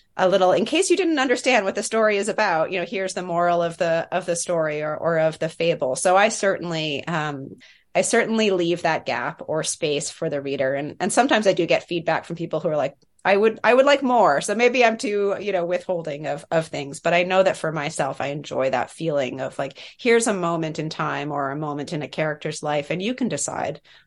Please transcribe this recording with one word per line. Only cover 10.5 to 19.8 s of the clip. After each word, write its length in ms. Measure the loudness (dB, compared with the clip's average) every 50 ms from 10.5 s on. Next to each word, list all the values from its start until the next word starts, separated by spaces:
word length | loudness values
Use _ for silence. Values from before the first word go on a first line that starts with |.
| -2 -2 0 0 0
And, 220 | -2 -4 -6 -6 -4
and 100 | -4 0
sometimes 360 | 2 2 2 4 2 2 4
I 80 | 2 2
do 100 | 2 2
get 240 | 2 2 0 0 -2
feedback 380 | -6 -4 -2 -2 -2 -2 -4
from 100 | -6 -8
people 240 | -8 -6 -6 -6 -4
who 80 | -2 -2
are 80 | 0
like, 180 | 0 -2 -2 -4 _ _ _ _ _ _
"I 100 | 2 2
would, 240 | 4 4 2 2 2 2
I 80 | 4 6
would 140 | 6 6
like 160 | 6 4 4 2
more." 400 | 2 4 6 6 6 4 2 0
So 120 | -2 0
maybe 300 | 2 2 4 4 4 4
I'm 140 | 4 2 0
too, 360 | -4 -4 -2 -2 0 -2 -2 -2
you 120 | -4 -2 -2
know, 120 | -2 0
withholding 640 | 0 -2 -4 -2 -4 -4 -4 -4 -6 -8 -6 -6
of, 180 | -6 -6 -6 -6 -2
of 160 | -2 -2 0
things, 340 | -2 -6 -8 -8 -8 -10 -4
but 140 | 0 2 2
I 80 | 4 2
know 200 | 4 4 4 4
that 140 | 4 2
for 160 | 0 -4 -4 -4
myself, 480 | -4 -4 -6 -4 -2 -2 -4 -2 -4
I 60 | -6
enjoy 420 | -6 -6 -8 -8 -6 -4 -2 0 0
that 220 | 0 0 -2 -4
feeling 500 | -6 -6 -4 -2 -2 -2 -2 -2 -4 -6
of, 180 | -8 -8 -6 -6
like, 200 | -8 -8 -10 -14